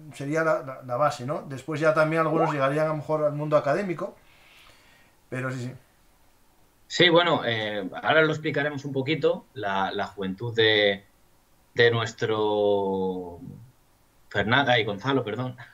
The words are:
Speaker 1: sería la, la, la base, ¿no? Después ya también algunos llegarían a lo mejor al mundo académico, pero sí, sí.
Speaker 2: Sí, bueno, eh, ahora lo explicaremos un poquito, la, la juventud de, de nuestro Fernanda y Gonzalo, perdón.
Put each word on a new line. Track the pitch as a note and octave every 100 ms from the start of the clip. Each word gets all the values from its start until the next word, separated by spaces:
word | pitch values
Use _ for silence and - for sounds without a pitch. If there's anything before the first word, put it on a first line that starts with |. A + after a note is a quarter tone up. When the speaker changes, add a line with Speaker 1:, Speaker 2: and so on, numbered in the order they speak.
| D#3
Speaker 1:
sería | C3 C#3 D#3
la, | D#3+ D#3
la, | C3+ C3
la | B2+ B2
base, | D3 - B2+
¿no? | D#3+ D3
Después | B2+ - D3
ya | D#3
también | D#3 D#3 E3
algunos | D#3+ D#3+ D#3+
llegarían | D3 C3+ D3 D#3
a |
lo | D3+
mejor | C#3 D#3
al | D3
mundo | D3 D3+ D3
académico, | C#3 D#3+ G3+ D#3+ - - _ _ _ - - _ _ _ _ _ -
pero | B2+ B2+
sí, | C3 B2
sí. | - _ _ _ _ _ _ _ _ _ _ -
Speaker 2:
Sí, | - F3
bueno, | E3+ E3+ C#3+ A#2
eh, | A2+ G#2+ G#2 F#2 F2
ahora | G#2 D3+
lo | D#3
explicaremos | D#3 D#3+ C#3+ D3 C#3+ C#3+
un |
poquito, | C3 B2+ D3+ D#3+ F3+ -
la, | - G2+ G2 F#2+
la | G2+ G2
juventud | G2+ F#2+ F#2+ A#2 A2+
de, | A2 G#2+ G2+ G2 _ _ _ _ _ _ _
de | - A#2+
nuestro | A#2 A2 - A2 G#2+ G#2+ G#2 G#2 G2+ G2 F#2+ F#2+ F#2 F2 F2 F#2 G2 - _ _ _ _ _ -
Fernanda | G#2 G2 C3 B2+ A#2+
y |
Gonzalo, | G#2 G2 B2+ C3+
perdón. | G#2+ G#2+ B2+ - -